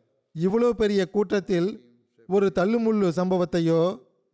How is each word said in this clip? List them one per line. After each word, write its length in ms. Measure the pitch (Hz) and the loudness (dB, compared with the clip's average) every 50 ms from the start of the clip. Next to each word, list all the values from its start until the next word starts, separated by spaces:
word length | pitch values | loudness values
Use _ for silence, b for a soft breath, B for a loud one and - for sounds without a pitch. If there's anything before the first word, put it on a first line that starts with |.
| _ _ _ _ _ _ | _ _ _ _ _ _
இவ்வளவு 440 | _ 160 170 190 196 233 240 240 226 | _ -4 -2 0 0 2 2 0 0
பெரிய 340 | 196 220 202 208 196 185 - | 0 0 0 0 0 -2 0
கூட்டத்தில் 760 | - 208 208 180 208 202 180 - 185 170 170 202 220 - - - _ _ _ _ _ _ - - | 0 -2 -2 0 -2 -2 -2 -2 -2 -2 0 -2 -4 -8 -14 -20 _ _ _ _ _ _ -8 -2
ஒரு 240 | 185 202 196 190 190 | 0 2 2 2 0
தள்ளுமுள்ளு 540 | 190 175 208 233 240 226 220 220 214 196 175 | 0 0 0 0 0 0 0 2 2 2 0
சம்பவத்தையோ 960 | 147 180 180 185 190 180 180 165 - 175 165 165 165 165 165 180 202 - - _ _ _ _ _ | 0 0 -2 0 0 0 0 0 0 0 0 2 2 2 2 0 -2 -4 -12 _ _ _ _ _